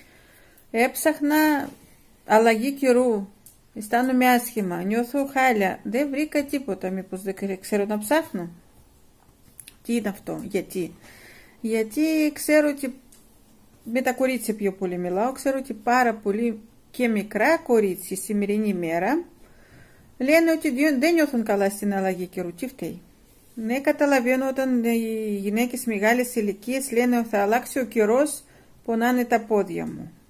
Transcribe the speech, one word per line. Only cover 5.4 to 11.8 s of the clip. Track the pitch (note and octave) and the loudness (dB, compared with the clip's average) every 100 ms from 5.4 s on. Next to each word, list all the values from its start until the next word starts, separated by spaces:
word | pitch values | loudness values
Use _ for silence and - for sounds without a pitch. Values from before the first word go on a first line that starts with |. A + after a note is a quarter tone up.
| C4 A3 F#3+ - | 2 2 0 -2
Δεν | G#3 A#3 D4 | -4 -2 -2
βρήκα | C#4 D4+ D4 | -2 -2 -2
τίποτα. | C#4+ C#4+ C#4 F#3 F#3 | -2 -4 -6 -6 -6
Μήπως | F#3+ F#3 F#3 | -6 -8 -10
δεν | G3 | -8
κρε-, | F#3+ G3 F#3+ | -6 -6 -8
ξέρω | - G#3+ | -4 -2
να | G3+ G#3+ | -2 -4
ψάχνω; | G#3+ D4+ D#4+ F#3+ E3+ - _ - - _ _ _ _ _ _ _ - - | 0 0 0 -8 -10 -12 _ -20 -20 _ _ _ _ _ _ _ -20 -20
Τι | - | -4
είναι | A#3 G#3 | -4 -4
αυτό; | F#3+ - D#3+ | -8 -10 -10
Γιατί; | - F#3+ F3+ F#3 D#3+ - - - - - - _ | -6 -6 -6 -6 -8 -10 -20 -20 -20 -20 -20 _
Γιατί | A3 A3 | -4 -2